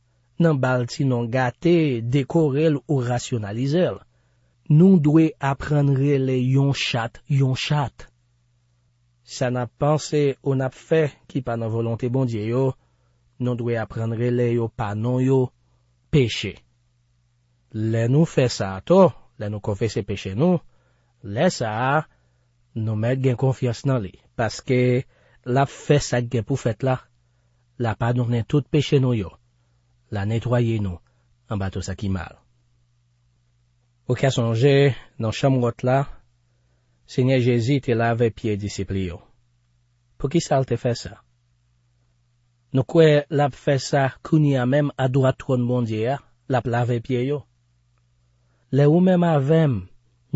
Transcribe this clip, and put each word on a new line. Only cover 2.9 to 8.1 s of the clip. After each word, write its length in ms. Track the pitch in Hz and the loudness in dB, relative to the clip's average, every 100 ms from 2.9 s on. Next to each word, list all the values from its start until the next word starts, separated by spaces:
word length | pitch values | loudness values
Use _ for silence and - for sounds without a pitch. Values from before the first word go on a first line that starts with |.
| 139 120 | -2 -2
rasyonalize 800 | 120 - 120 101 110 135 160 160 | -4 -4 -6 -6 -6 -2 0 0
l. 60 | 95 _ _ _ _ _ _ - | -4 _ _ _ _ _ _ 2
Nou 240 | 151 190 185 | 6 8 6
dwe 320 | 147 160 160 - | 6 4 4 0
aprann 480 | 139 139 - 147 143 | -4 -4 -2 0 2
rele 460 | 135 143 139 131 131 | 2 2 0 0 0
yon 320 | 127 135 139 | 2 2 2
chat, 480 | 135 - 123 117 - - | 0 -2 -4 -6 -8 -2
yon 240 | 139 135 | 0 0
chat. 540 | 127 - 147 127 - - | 0 -2 -2 -2 -8 -20